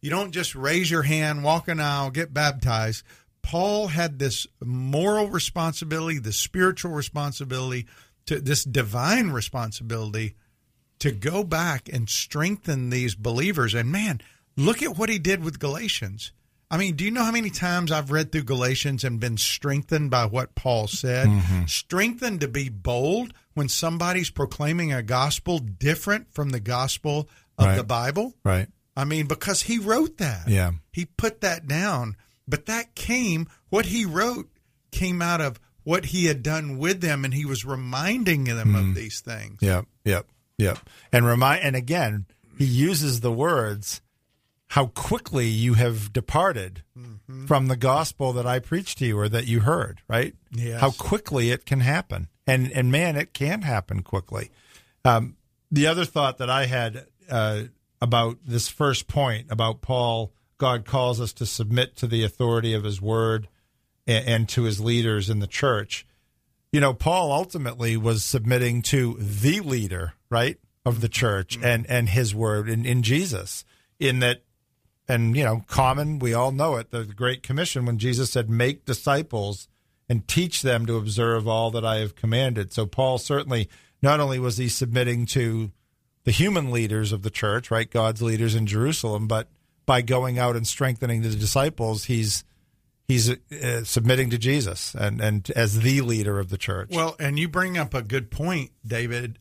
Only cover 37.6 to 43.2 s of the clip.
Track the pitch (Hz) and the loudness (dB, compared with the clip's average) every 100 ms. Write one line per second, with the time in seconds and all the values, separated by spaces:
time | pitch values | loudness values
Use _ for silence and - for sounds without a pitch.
37.6 | 120 131 127 131 175 247 190 151 127 117 | -4 -6 -4 -4 0 0 2 2 2 2
38.6 | 110 101 95 95 110 - - 110 107 101 | 4 4 4 0 -4 -10 -10 -10 -10 -2
39.6 | 98 90 - _ 104 90 - _ _ - | 2 2 -2 _ 0 0 -2 _ _ 0
40.6 | 98 - - - - 120 120 120 131 165 | 0 0 -8 -20 0 4 4 4 4 4
41.6 | 147 131 123 175 120 104 95 _ _ - | 0 -2 -2 0 0 -2 -6 _ _ -2
42.6 | 135 123 156 165 147 120 | 2 4 4 2 0 0